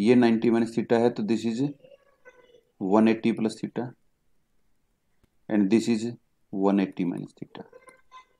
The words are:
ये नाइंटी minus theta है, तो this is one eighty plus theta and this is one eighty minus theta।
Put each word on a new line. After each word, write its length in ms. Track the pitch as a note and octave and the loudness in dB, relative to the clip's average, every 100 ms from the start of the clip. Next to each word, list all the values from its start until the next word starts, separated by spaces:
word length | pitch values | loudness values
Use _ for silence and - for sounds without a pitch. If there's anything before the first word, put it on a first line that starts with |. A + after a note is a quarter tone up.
ये 140 | G2+ B2 | 2 4
नाइंटी 340 | A#2+ A2+ A#2 | 4 2 2
minus 280 | A2+ A2+ - | 0 0 -4
theta 220 | G#2 A#2 | 0 2
है, 80 | A#2+ | 2
तो 140 | A#2+ | 0
this 220 | G#2+ A2 A2+ | -2 -2 -2
is 100 | A2+ C#3+ - - - _ _ - - _ _ _ - | -4 -4 -6 -20 -20 _ _ -20 -20 _ _ _ -8
one 260 | F#2+ G#2 A2 | 0 4 4
eighty 240 | A2 A#2 A2 | 2 -2 -2
plus 220 | G#2+ - | -4 -6
theta 260 | G#2 - B2+ - _ _ _ _ _ _ _ _ _ _ _ _ _ _ - | -10 -8 -10 -12 _ _ _ _ _ _ _ _ _ _ _ _ _ _ -4
and 220 | A2 G2 | 0 2
this 140 | A2 A2+ A2+ | 2 2 -2
is 100 | A#2 B2+ _ _ _ | -2 -10 _ _ _
one 260 | G2+ G2 G2+ | -4 0 2
eighty 260 | F#2+ - F2 | 0 -2 -6
minus 220 | G1+ G1+ - | -6 -10 -16
theta। 280 | - - - - - - _ - - _ | -20 -20 -20 -20 -20 -20 _ -20 -20 _